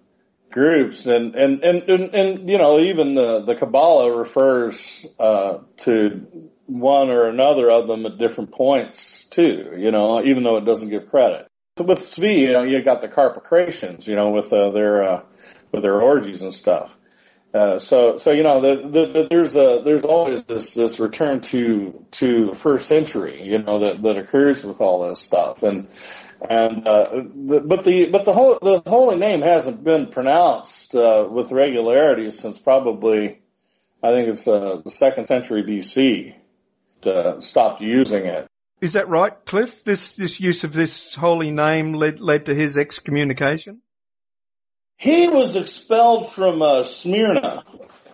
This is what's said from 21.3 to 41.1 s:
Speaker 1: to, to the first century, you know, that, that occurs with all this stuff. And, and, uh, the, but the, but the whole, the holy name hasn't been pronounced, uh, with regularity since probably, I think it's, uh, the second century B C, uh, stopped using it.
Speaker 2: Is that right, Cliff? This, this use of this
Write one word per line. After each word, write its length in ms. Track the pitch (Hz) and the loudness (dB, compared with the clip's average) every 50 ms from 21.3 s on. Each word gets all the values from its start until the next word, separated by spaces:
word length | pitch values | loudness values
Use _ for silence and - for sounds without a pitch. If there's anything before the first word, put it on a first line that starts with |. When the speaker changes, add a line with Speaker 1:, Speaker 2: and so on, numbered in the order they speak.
| 139 127 | -2 -4
Speaker 1:
to, 640 | - - - 123 120 117 110 104 98 92 - - - _ - | -6 -6 -4 -2 -2 0 -2 -2 -4 -6 -10 -16 -20 _ -8
to 380 | - 139 127 120 117 110 101 | -4 -2 0 2 2 0 0
the 60 | 95 | -4
first 300 | - - 156 139 123 - - | -4 -2 0 0 0 0 0
century, 540 | 151 156 156 156 - 107 90 71 67 71 92 | 0 0 0 0 -4 -8 -8 -8 -10 -12 -6
you 200 | 98 104 110 107 | -4 -4 -2 -2
know, 180 | 104 104 104 | -2 -2 0
that, 220 | 104 101 87 92 104 | 0 -2 -2 -2 -2
that 140 | 110 104 | -2 -2
occurs 480 | 98 95 - - 139 143 143 139 135 - | -2 -4 -2 2 2 4 4 2 0 -4
with 160 | 101 92 - | -10 -6 -2
all 280 | 107 95 90 90 87 87 | 0 0 0 0 -2 -4
this 120 | 90 - | -8 -10
stuff. 420 | - - - 90 85 64 - - - | -6 -4 -2 -2 0 -2 -4 -4 -2
And, 260 | 104 98 95 98 - - - - - - - - - - _ - - | -2 -2 -4 -6 -12 -18 -20 -20 -20 -20 -20 -20 -20 -18 _ -8 -2
and, 360 | 113 113 113 113 113 110 113 | 0 0 0 0 -2 -2 0
uh, 220 | 110 107 107 98 - 110 | 2 2 4 2 2 -2
the, 500 | 127 127 104 - 139 139 135 147 147 147 | -6 -10 -10 -14 -12 -4 -2 0 0 0
but 200 | 156 190 185 190 | 0 -2 0 2
the, 260 | 185 185 185 175 160 | 2 2 4 2 2
but 160 | 180 196 196 | 2 0 0
the 80 | 208 180 | 2 2
whole, 240 | 214 262 269 233 - | 4 4 4 4 2
the 220 | 180 196 190 175 - | 2 2 2 2 2
holy 300 | 175 214 247 262 240 196 | 2 2 4 4 4 2
name 240 | 170 196 214 196 156 | 0 0 0 0 0
hasn't 420 | 143 170 175 160 123 131 117 110 143 | 2 2 2 2 0 -2 -8 -6 -2
been 260 | 160 160 156 135 107 | 0 0 0 0 -4
pronounced, 840 | - 131 127 131 147 170 175 156 127 - - - - - - - - | -6 -4 -2 2 2 4 4 2 2 0 -6 -12 -20 -20 -14 -4 0
uh, 320 | 123 117 113 110 107 107 95 | 2 4 4 4 4 2 0
with 200 | 110 123 123 120 | -2 -4 -6 -2
regularity 800 | 127 131 139 143 127 117 113 117 120 185 - - 127 113 110 107 | 0 0 0 0 0 -2 0 2 2 4 4 4 2 0 -4 -8
since 280 | 104 - - 110 104 - | -10 -12 -14 -14 -14 -4
probably, 800 | _ 135 131 135 131 120 110 98 110 110 110 107 104 101 - - _ _ _ _ _ _ _ _ _ _ _ _ - | _ 2 2 2 2 0 -4 -2 0 0 0 0 0 -4 -8 -12 _ _ _ _ _ _ _ _ _ _ _ _ 0
I 80 | 117 | 0
think 180 | 120 123 120 113 | 2 2 0 -2
it's, 180 | 107 107 - | -4 -4 -2
uh, 360 | 120 107 104 98 98 92 82 78 | 0 0 0 0 -4 -8 -8 -10
the 60 | - | -14
second 340 | - - 143 135 131 127 110 | -4 0 0 0 0 -2 -4
century 380 | - 127 127 123 - 117 107 101 | -4 -4 -4 -2 -4 -4 -4 -4
B 180 | 107 107 101 | -4 -6 -6
C, 560 | 90 - - 131 135 131 107 90 - - - _ _ _ _ _ _ _ _ _ _ _ _ _ - | -8 -6 -2 0 0 2 0 -2 -4 -10 -18 _ _ _ _ _ _ _ _ _ _ _ _ _ -4
uh, 340 | 104 95 90 85 90 - - | -2 0 0 0 -2 -4 -6
stopped 400 | - - - 135 113 98 - - | -10 -2 0 2 2 2 0 -4
using 460 | 104 110 120 131 131 107 107 98 92 | -4 -2 0 0 2 2 0 -2 -4
it. 200 | 90 85 78 - - _ _ _ _ _ _ 190 | -4 -6 -8 -10 -12 _ _ _ _ _ _ -8
Speaker 2:
Is 100 | 165 160 | -4 -2
that 140 | 202 - 190 | -4 -2 -2
right, 240 | 165 165 185 214 - - _ | 0 0 0 0 -2 -8 _
Cliff? 360 | - 185 202 240 240 - _ _ | -6 -4 -4 -4 -4 -8 _ _
This, 340 | 208 202 190 - - - | -4 -4 -4 -6 -10 -12
this 220 | - 190 165 - - | -10 -8 -8 -8 -4
use 240 | 185 180 170 175 - | -2 -2 -2 -2 -4
of 100 | 165 147 | -6 -2
this 400 | 160 165 156 - - - - | -2 -2 -2 -4 -8 -16 -18